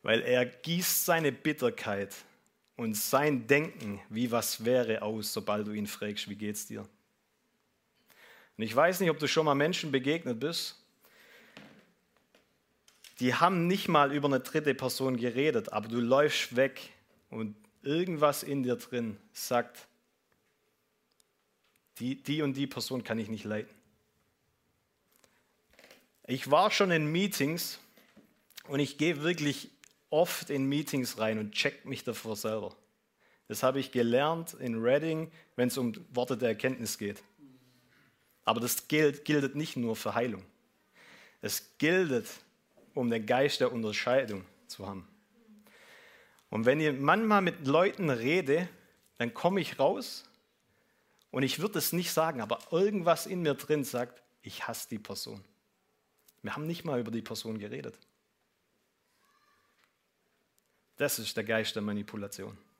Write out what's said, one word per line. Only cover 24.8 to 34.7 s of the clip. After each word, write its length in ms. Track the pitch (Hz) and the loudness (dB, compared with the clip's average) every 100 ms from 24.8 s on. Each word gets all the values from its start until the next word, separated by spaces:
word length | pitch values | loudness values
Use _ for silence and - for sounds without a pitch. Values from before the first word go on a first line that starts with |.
| _ _ _ _ _ _ _ _ _ _ - - _ _ - | _ _ _ _ _ _ _ _ _ _ -20 -20 _ _ -6
Ich 240 | 127 131 | -6 4
war 220 | 151 202 | 6 6
schon 180 | - 196 | 4 4
in 160 | 165 151 | 4 4
Meetings 680 | 170 202 - 139 170 - - - _ _ - _ _ _ - - | 2 0 0 0 0 -6 -10 -18 _ _ -20 _ _ _ -20 -4
und 140 | 139 | -2
ich 180 | 143 - | -2 0
gehe 240 | 160 143 | 0 0
wirklich 480 | 156 170 147 135 - _ - _ _ | 0 0 -2 -2 -10 _ -20 _ _
oft 400 | 151 175 - - | 2 2 0 -4
in 180 | 143 135 | 0 0
Meetings 500 | 147 147 139 120 - | 0 0 -2 -2 -2
rein 200 | 110 110 | -2 0
und 140 | 107 | -4
check 320 | - - - | -2 -2 -2
mich 180 | - 131 | -12 -8
davor 320 | - 110 113 | -8 -8 -8
selber. 400 | 104 110 110 95 - _ _ _ _ _ _ _ | -6 -4 -4 -8 -14 _ _ _ _ _ _ _
Das 160 | 110 | 2
habe 160 | 131 135 | 2 2
ich 140 | 131 | -2
gelernt 600 | 123 117 123 151 165 165 | 0 4 4 2 0 -6
in 280 | - 131 | -8 -4